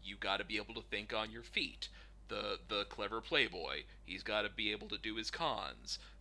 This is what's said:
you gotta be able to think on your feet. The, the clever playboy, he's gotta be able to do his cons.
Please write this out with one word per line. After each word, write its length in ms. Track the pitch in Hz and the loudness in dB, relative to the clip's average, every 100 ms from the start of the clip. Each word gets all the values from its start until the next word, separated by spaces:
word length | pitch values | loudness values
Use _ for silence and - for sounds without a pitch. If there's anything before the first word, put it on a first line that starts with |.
you 140 | 98 101 | -10 -2
gotta 280 | 98 98 | 2 4
be 120 | 92 104 | 4 0
able 180 | 104 | 0
to 80 | 113 | -6
think 300 | - 104 107 | -2 -2 0
on 180 | 113 110 | 0 0
your 120 | 117 | -4
feet. 460 | 117 - 135 - - - - - - | -2 0 0 -2 -8 -8 -18 -16 -4
The, 320 | 104 104 95 - | -2 0 -2 2
the 160 | 104 101 | 2 2
clever 340 | - 101 113 | 0 0 0
playboy, 640 | - 151 113 90 73 71 - - - | 4 6 6 2 -2 -2 -4 -14 -8
he's 160 | 95 | -4
gotta 260 | - 107 104 | 2 4 4
be 220 | 113 104 | 2 0
able 160 | 104 107 | 0 -2
to 100 | 104 | -4
do 180 | 107 110 | -2 -2
his 140 | 110 | -2
cons. 680 | - 160 110 76 62 - - - - | 2 2 2 -2 -6 -6 -6 -8 -18